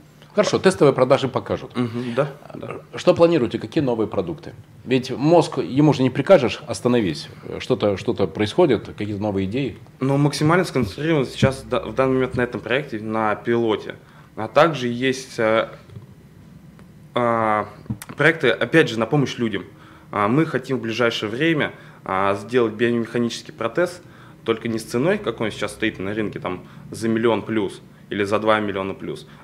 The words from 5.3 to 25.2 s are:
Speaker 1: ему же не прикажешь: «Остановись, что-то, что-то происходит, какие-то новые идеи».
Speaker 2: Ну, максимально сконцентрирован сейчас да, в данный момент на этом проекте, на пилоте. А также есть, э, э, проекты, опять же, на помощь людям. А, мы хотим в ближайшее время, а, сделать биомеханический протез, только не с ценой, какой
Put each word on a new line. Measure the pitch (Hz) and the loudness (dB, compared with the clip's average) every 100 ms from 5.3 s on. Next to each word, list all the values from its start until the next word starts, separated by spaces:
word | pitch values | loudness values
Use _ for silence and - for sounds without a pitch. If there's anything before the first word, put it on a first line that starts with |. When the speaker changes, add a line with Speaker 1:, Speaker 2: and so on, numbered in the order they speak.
| 170 - - | 4 4 -2
Speaker 1:
ему | 90 127 151 | -2 4 4
же | 117 | 4
не | 127 | 2
прикажешь: | 127 - 190 113 - - | 0 6 6 6 -2 -8
«Остановись, | 110 123 123 98 73 - - - 82 | -2 2 2 2 -2 -10 -14 -12 -12
что-то, | - 120 107 95 | -4 0 2 0
что-то | - 107 92 | -2 -2 -2
происходит, | - 104 - 175 110 110 - | 0 -2 2 4 2 -2 -10
какие-то | 107 101 | -8 -4
новые | 107 98 95 | -2 -2 -2
идеи». | 120 131 - - - | -2 -4 -8 -18 -6
Speaker 2:
Ну, | 131 139 | 0 2
максимально | 143 - 151 175 175 | 2 2 2 2 2
сконцентрирован | 135 113 - 156 156 120 | 0 -2 -4 0 0 0
сейчас | - 135 131 | 2 2 2
да, | 110 123 | -4 -4
в | - | -4
данный | 110 131 131 | 0 2 2
момент | 127 127 | 0 0
на | |
этом | 120 107 | -2 -4
проекте, | 98 127 147 110 | -2 -2 -2 -8
на | 110 110 107 101 | -4 -2 0 0
пилоте. | 120 117 113 101 90 - - - - - | 0 0 2 0 -4 -14 -20 -20 -18 -10
А | 110 | -2
также | 139 165 139 123 | 4 4 2 -4
есть, | 120 131 131 - - | -2 -2 -2 -6 -2
э, | 110 113 - - - - - - - - - - - - - - - | 2 2 0 -8 -20 -20 -20 -20 -20 -20 -20 -20 -20 -20 -20 -20 -6
э, | 123 120 117 110 107 104 - - - - - | -2 0 0 2 0 -2 -10 -12 -10 -10 2
проекты, | 147 - 123 | 2 4 2
опять | - 117 160 131 | 2 2 4 4
же, | 110 | 0
на | 110 | 0
помощь | 151 123 - | 2 0 -2
людям. | 113 98 - - - - - | -4 -4 -8 -16 -20 -20 -6
А, | 104 104 | 0 2
мы | 135 156 | 2 2
хотим | 123 - 127 | -2 -2 -4
в | |
ближайшее | 113 110 117 - 107 | -4 0 0 0 -4
время, | 117 160 156 98 - - - - | -2 0 0 -2 -6 -18 -16 -6
а, | 95 98 | 0 0
сделать | 101 110 123 113 | 0 0 2 2
биомеханический | 104 120 117 110 120 117 - - | 2 0 0 -2 -2 -4 -4 -12
протез, | - 113 - 180 - - - - - | -8 -4 -2 -2 -4 -18 -20 -20 -10
только | - 113 117 | -4 -2 -2
не | 110 | -6
с | |
ценой, | 113 120 156 | -4 -2 0
какой | 208 | 0